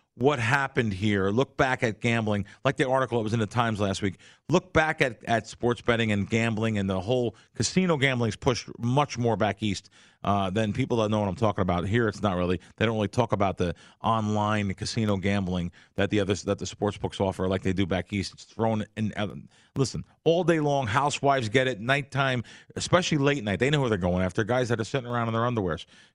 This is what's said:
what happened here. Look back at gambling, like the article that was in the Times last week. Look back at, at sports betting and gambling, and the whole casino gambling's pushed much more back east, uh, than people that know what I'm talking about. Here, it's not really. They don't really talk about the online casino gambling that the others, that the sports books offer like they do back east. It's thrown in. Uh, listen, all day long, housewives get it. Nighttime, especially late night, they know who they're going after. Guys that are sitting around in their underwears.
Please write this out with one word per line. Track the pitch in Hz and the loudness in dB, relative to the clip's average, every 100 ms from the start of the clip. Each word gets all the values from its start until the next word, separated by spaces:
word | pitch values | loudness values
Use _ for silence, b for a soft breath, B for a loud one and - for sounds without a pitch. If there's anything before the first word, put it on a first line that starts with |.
| B - | B 0
what | 127 139 | 2 2
happened | 110 139 135 147 113 | 2 0 0 0 -2
here. | 92 104 101 95 | 0 0 2 2
Look | 107 135 - | 0 -2 0
back | 147 131 | 0 2
at | 120 98 | -2 0
gambling, | 120 117 107 104 98 B 131 | 0 0 0 -2 -4 B -2
like | 131 | 0
the | 135 | 0
article | 131 131 120 | 0 0 0
that | |
was | 107 117 | 0 0
in | |
the | 110 | 0
Times | 120 117 90 | 0 0 0
last | 101 95 | 0 0
week. | 101 - B B - | -2 -4 B B 0
Look | 170 - | 0 2
back | 160 156 156 | 0 2 2
at, | 139 110 - | 0 0 0
at | 113 - | 0 0
sports | - 120 117 | -4 -2 0
betting | - 117 110 | 0 2 2
and | 104 92 | 0 0
gambling, | 113 117 107 113 104 | 0 0 0 0 0
and | 98 | 0
the | 95 | -2
whole | 92 127 120 b b - | 0 0 0 b b -6
casino | 117 185 185 151 | -2 0 2 2
gambling's | 135 127 117 - | 2 2 0 0
pushed | 139 120 - - | -2 -2 -6 -6
much | 117 135 143 - | 0 0 0 -2
more | 120 101 | -2 0
back | 104 98 | 0 0
east, | 107 95 - b b b | -2 -4 -8 b b b
uh, | - 101 95 | -2 0 0
than | 101 110 | -2 -2
people | 110 131 117 | -2 0 0
that | 107 | 2
know | 107 | 0
what | 101 | 0
I'm | 87 | 0
talking | 107 101 | -2 0
about. | 92 87 87 | 0 0 0
Here, | 117 110 | 0 0
it's | - | -2
not | 101 90 | -2 0
really. | 90 90 B _ | 0 -2 B _
They | 113 | 0
don't | 110 | 0
really | 101 | 0
talk | - 117 | 0 0
about | 101 98 87 | 2 0 0
the | 87 - B B | -2 -4 B B
online | - 113 104 107 104 107 101 | 0 0 0 0 0 0 -2
casino | 92 101 - 107 98 | -6 -6 -2 0 0
gambling | 95 101 90 90 87 b b - | 0 -2 -2 -2 -4 b b -4
that | 98 | 0
the | 104 | 0
others, | 95 101 - | 0 -2 -2
that | 101 | -4
the | 90 | -6
sports | - 104 - | -4 -4 -2
books | 92 - | -8 -2
offer | 95 92 92 | -2 0 -2
like | 95 | 0
they | 95 | 0
do | 92 92 | -2 0
back | 92 - | -2 -2
east. | 101 90 | -4 -6
It's | - - | -10 -18
thrown | - 113 110 101 - | -4 -2 -2 -4 -6
in. | 107 - | -6 -4
Uh, | 101 64 - b b - | -8 -10 -18 b b -4
listen, | 131 - - b | -2 -4 -12 b
all | 156 165 | 2 4
day | 165 165 | 2 2
long, | 147 139 120 | 2 0 2
housewives | 131 143 - 139 135 110 | 2 2 2 2 2 2
get | 127 131 | 2 2
it. | 104 | -2
Nighttime, | 117 139 135 135 135 123 - B B - | -2 -2 -2 -2 0 -2 -6 B B -10
especially | - 170 175 156 | 0 0 2 2
late | 139 143 | 2 2
night, | 104 92 | 0 0
they | 127 | 2
know | 151 | 2
who | 127 | 2
they're | 101 | 2
going | 90 90 | 2 2
after. | 92 101 | 0 -2
Guys | 104 127 120 | 0 0 0
that | 113 | -2
are | |
sitting | 107 139 120 | -2 -4 -2
around | 120 117 | -2 -2
in | 113 | 0
their | |
underwears. | 120 117 90 82 - b b | 0 0 -2 -4 -8 b b